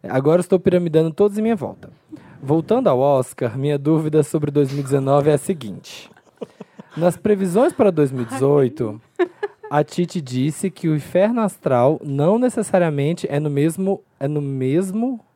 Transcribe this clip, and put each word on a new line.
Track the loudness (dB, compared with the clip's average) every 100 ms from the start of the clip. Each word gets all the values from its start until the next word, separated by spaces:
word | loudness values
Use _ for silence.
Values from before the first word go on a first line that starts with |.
| -2
Agora | 0 2 2
estou | 2 2
piramidando | 2 2 2 2 0
todos | 2 0 2
em |
minha | -2 -2
volta. | -4 -10 -20 -20 _ -20 -20 -14
Voltando | 0 0 2 2 2
ao | 2
Oscar, | 4 2 0 -4 -6 -2
minha | -2 -2
dúvida | 0 0 2 0
sobre | 2 0 0
dois | 0 0
mil | -2
e |
dezenove | -2 -2 2 2 4
é |
a | 0
seguinte. | -2 -8 -8 -14 -16 -20 -20 -20 _ _ -20 _ -20 _ -16 0
Nas | 0 0
previsões | 0 0 2 2 2
para | 4 2
dois | 4 0
mil | 0
e | -6
dezoito, | 0 2 4 2 0 -6 -8 _ _ -6 -4 -12 _ -4
a | -2
Titi | -2 -2 -4 -4
disse | -6 -2 -2 -2 -6
que | -4 -2
o | -2
inferno | -2 0 2 2
astral | -2 -2 0 4 4 2
não | -4 0 2 2
necessariamente | 0 -2 0 2 2 0 -2 -2 -2
é | -2
no | 0
mesmo, | 0 0 0 -4 -4 _ _
é | -4
no | -4
mesmo | -4 -4 0 0 -2 -4 -4 -6 _